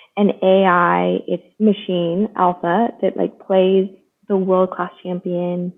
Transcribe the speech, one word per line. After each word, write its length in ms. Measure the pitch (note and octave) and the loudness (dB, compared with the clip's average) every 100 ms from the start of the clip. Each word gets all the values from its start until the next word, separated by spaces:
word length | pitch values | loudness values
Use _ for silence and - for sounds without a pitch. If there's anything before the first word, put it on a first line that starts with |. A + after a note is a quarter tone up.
| - - | -10 0
an 140 | G#3 - | 0 2
A 220 | F#3 F#3+ | 2 4
I, 540 | F#3+ F3 F3 F3+ F3+ F3+ - | 4 4 2 2 0 -2 -4
it's 180 | F3+ - - | -8 -8 -2
machine, 680 | G#3+ G3 - F3+ E3+ F3 G#3+ - | 0 0 -2 -2 -2 -2 -2 0
Alpha, 520 | F3+ F3+ F3 F#3 A#3 - | 0 0 -2 0 -2 -2
that, 140 | F#3+ - | -4 -2
like, 220 | - - | -6 -6
plays 480 | - F#3+ F#3+ F#3+ G3 - _ _ - | -2 2 2 2 0 -6 _ _ -4
the 80 | G3 | -2
world-class 560 | F#3+ F#3 F#3 F#3 F3+ - | 0 0 0 -4 -10 -12
champion 680 | F#3 F3+ F3+ F3 F3 F3+ F3+ | -10 -8 -6 -6 -4 -4 -6